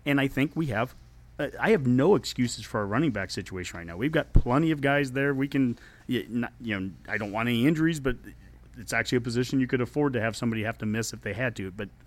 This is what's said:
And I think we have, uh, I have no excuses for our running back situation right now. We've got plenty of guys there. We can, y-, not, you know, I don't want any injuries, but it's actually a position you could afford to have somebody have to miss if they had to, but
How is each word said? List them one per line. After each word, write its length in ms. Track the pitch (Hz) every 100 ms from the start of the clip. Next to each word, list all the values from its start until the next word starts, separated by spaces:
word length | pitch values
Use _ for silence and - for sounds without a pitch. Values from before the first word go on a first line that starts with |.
| 147
And 120 | 143
I 80 | 135
think 260 | 131 143
we 120 | - 156
have, 260 | 104 123 - - - - -
uh, 100 | 139 113
I 120 | 143
have 140 | 156 131
no 280 | 123 151
excuses 500 | 196 - - 123 -
for 160 | 110 110
our 60 | 101
running 240 | 110 160
back 200 | 104 92
situation 460 | - 92 92 87 87
right 100 | 85
now. 120 | 85
We've 120 | 135
got 220 | 156 -
plenty 380 | - 120 131 160
of 100 | 151
guys 320 | 139 143 139
there. 220 | 127 139
We 140 | 135 139
can, 300 | 139 131 117 - - -
y-, 160 | 123 65
not, 240 | 120 120 -
you 180 | 117 101
know, 100 | 95 82 -
I 120 | 104
don't 140 | 104
want 180 | 104 117
any 160 | 117 135
injuries, 340 | 156 160 160
but 160 | 131 127 - - - - - -
it's 140 | 104
actually 240 | 117 117 127
a 20 |
position 360 | 117 117 123 139
you 60 | 127
could 140 | 127
afford 320 | 120 147 147
to 80 | 123
have 160 | 113 101
somebody 260 | 117 110
have 160 | 107 113
to 80 | 110
miss 260 | 107 113
if 80 | 110
they 120 | 104
had 240 | 98 127 113
to, 140 | 95
but 160 | 95 101 -